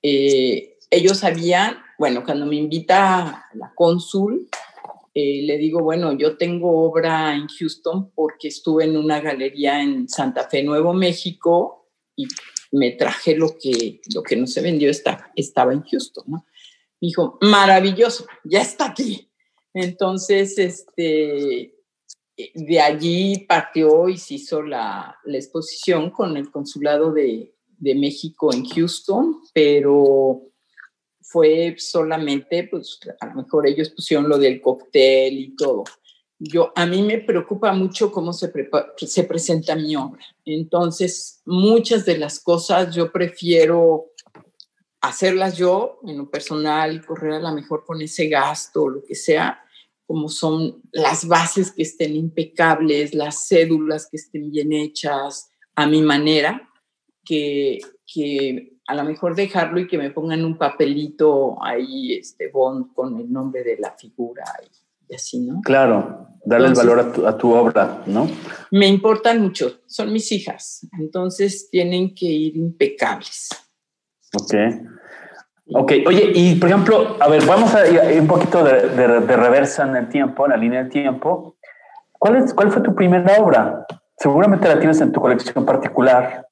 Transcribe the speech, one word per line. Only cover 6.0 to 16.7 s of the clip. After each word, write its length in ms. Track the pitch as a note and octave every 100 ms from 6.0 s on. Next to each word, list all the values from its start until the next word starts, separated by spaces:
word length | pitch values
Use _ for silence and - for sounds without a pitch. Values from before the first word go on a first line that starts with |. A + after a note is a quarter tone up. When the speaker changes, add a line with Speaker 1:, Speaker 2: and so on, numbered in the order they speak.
| E3+
Speaker 1:
yo 240 | C#3 D3+ D#3
tengo 440 | F3 F3 F3 D#3+
obra 520 | E3 D#3+ E3 D#3+ D#3 D3
en 120 | D3
Houston 640 | - D#3+ - E3 F3+ F#3+ -
porque 320 | D#3 - D3+
estuve 380 | - - D#3 D#3+
en 100 | D#3
una 220 | D#3 D3+
galería 600 | D3+ C3+ C3+ C#3+ C#3+ C#3+
en 260 | C#3+ C3+ B2
Santa 400 | - C3+ B2 B2+
Fe, 160 | C#3
Nuevo 300 | C#3+ D3 E3
México, 960 | F#3 F3+ E3+ F3+ E3+ E3+ F3 G#3 - _ _ _ -
y 120 | C3 - - - _
me 200 | C#3 B2
traje 440 | - A#2+ - - D#3
lo 200 | D#3 -
que, 400 | C3+ A#2+ A2+ - - F#2
lo 80 |
que 120 | - A#2+
no 100 | B2+
se 140 | -
vendió 280 | D#3+ D#3+ C#3+
está-, 420 | C#3+ - - - -
estaba 380 | C#3 - B2+
en 100 | C#3
Houston", 400 | - - - - -
¿no? 180 | D#3+ _ _ _